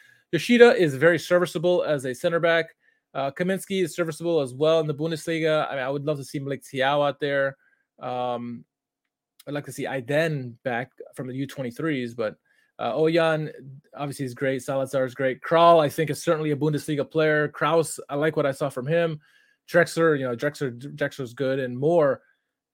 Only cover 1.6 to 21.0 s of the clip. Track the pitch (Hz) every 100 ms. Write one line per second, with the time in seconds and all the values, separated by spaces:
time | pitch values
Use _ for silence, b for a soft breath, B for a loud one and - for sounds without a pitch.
1.6 | 170 180 - 147 131 123 175 170 165 165
2.6 | 160 _ _ _ _ 139 139 - 180 190
3.6 | - 190 175 - 165 156 165 165 135 127
4.6 | 156 165 156 135 160 160 - 165 156 156
5.6 | 143 135 127 143 143 147 131 147 139 135
6.6 | - 135 131 147 143 135 143 139 139 135
7.6 | _ _ _ _ 127 123 123 120 120 117
8.6 | - _ _ _ _ _ _ _ - 143
9.6 | 139 127 101 135 117 147 165 147 123 117
10.6 | 135 117 127 _ - - 127 131 139 -
11.6 | 127 117 160 143 120 120 107 - _ _
12.6 | _ - 117 135 160 165 165 156 156 -
13.6 | 135 135 _ - 143 131 135 120 135 135
14.6 | 127 135 135 139 131 123 131 123 - 165
15.6 | 170 170 147 - 151 143 - 156 156 143
16.6 | 151 147 143 147 131 160 156 151 147 -
17.6 | 151 165 151 - - 143 156 156 143 131
18.6 | 147 131 127 165 170 156 b b b b
19.6 | - 175 - - 165 147 131 120 147 147
20.6 | 139 120 143 147